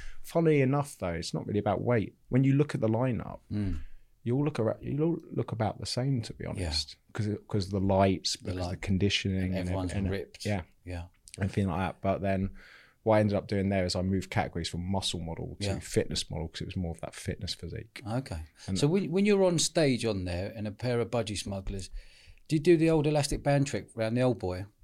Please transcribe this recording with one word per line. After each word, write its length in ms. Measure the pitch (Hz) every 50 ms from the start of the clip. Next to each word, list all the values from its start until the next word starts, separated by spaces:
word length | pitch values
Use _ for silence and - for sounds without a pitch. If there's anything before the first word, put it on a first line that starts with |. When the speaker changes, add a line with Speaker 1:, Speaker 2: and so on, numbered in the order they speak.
| - - - - -
Speaker 1:
Funnily 380 | - - 170 170 160 151 143
enough, 360 | 131 127 139 143 139 143 - -
though, 100 | 98 90
it's 240 | 85 82 80 - -
not 120 | 80 -
really 120 | - 104 104
about 220 | 101 104 95 -
weight. 340 | 101 117 120 110 92 - - _ _ -
When 140 | 123 127 135
you 100 | 135 135
look 220 | 143 147 151 -
at 60 | -
the 60 | 110
lineup, 520 | 110 110 113 127 131 113 87 - 50 50 - _ _
Speaker 2:
Mm. 280 | 98 104 101 95 85 80 - - - - - _ _ _ -
Speaker 1:
you 120 | 117 120
all 80 | 139 147
look 140 | 151 151 -
ar-, 180 | 110 110 - -
you 220 | 120 120 131 143 156
all 160 | 170 165 - - -
look 200 | - 127 117 -
about 280 | 117 110 110 98 - -
the 60 | -
same, 360 | - - 120 127 139 139 120
to 120 | - - -
be 100 | - 82
Speaker 2:
Yeah. 60 | 82
Speaker 1:
honest, 440 | - 98 92 80 76 - - - - - _ -
'cause, 160 | - - 104 107 101 - -
'cause 180 | - - 104 92
of 60 | 95
the 80 | 101 95
lights, 520 | 95 98 95 95 98 98 95 - - - -
Speaker 2:
The 100 | - -
Speaker 1:
because 140 | 98 90
of 60 | 92 90
the 60 | 90
Speaker 2:
light. 120 | 92 -
Speaker 1:
conditioning 560 | - - 98 90 101 98 - - - 98 95
Speaker 2:
And 80 | 95 92 92
Speaker 1:
and 60 | 92
ev-, 80 | 92 90
Speaker 2:
everyone's 280 | 90 92 95 90 87 -
Speaker 1:
and, 160 | 101 95 90
Speaker 2:
ripped. 360 | 98 98 - - - - -
Speaker 1:
yeah, 160 | 107 104 92 85 - _ _ _
Speaker 2:
Yeah. 200 | 87 87 87 85 - _ _ _ - - -
Speaker 1:
and 120 | 98 92
things 160 | - 110 101
like 120 | 95 78 92
that. 220 | 95 - - -
But 200 | - 98 92 71
then 300 | 92 98 98 95 92 90 - - - - - - - _ _ _ _
what 140 | 110 110
I 20 | 107
ended 140 | 107 104 101
up 120 | 95 -
doing 220 | - 104 98 95 98
there 140 | 98 95 90
is 120 | 90 -
I 80 | 92 87
moved 260 | 95 98 95 87 -
categories 400 | - 107 73 62 - 85 85 -
from 160 | - 85 87
muscle 340 | 92 98 95 - - - 87
model 380 | 82 82 82 82 80 - 85 -
to 40 | 101
Speaker 2:
Yeah. 120 | 98 92 90
Speaker 1:
fitness 500 | - - - 110 - - - 87 - -
model, 200 | 92 82 82 -
'cause 120 | - -
it 40 | -
was 100 | 87 -
more 160 | 95 90 85
of 100 | 78 -
that 140 | - - -
fitness 400 | - - 95 - - - 85 -
physique. 480 | - - 82 - - - - _ - 127
Speaker 2:
Okay. 340 | 107 113 131 135 - 92 80 80 - _ - -
Speaker 1:
And 100 | - 95
Speaker 2:
So 100 | 90 147
when, 240 | 151 175 202 185 147
when 140 | 160 196 202
you're 180 | 208 202 196 190
on 140 | 180 175
stage 480 | 147 - - - 170 156 139 127 107 113
on 200 | 113 104 95 87
there 260 | 87 85 87 98 -
in 160 | - 110 104
a 40 | 107
pair 280 | 101 - 120 127 120 120
of 100 | 113 110
budgie 260 | - 117 107 107 101
smugglers, 520 | - - 101 98 98 98 - 101 95 - - - - - - - - - - - - -
do 100 | - 156
you 20 | 160
do 180 | 147 180 170
the 140 | 156 160 165
old 160 | 160 156 147
elastic 340 | 151 151 147 143 - 147 113
band 240 | - 143 143 143 139
trick 240 | - - 98 98 - _
around 160 | 113 110 113 117
the 80 | 123
old 160 | 127 127 117
boy 280 | - - 90 90 92 101 101 _ _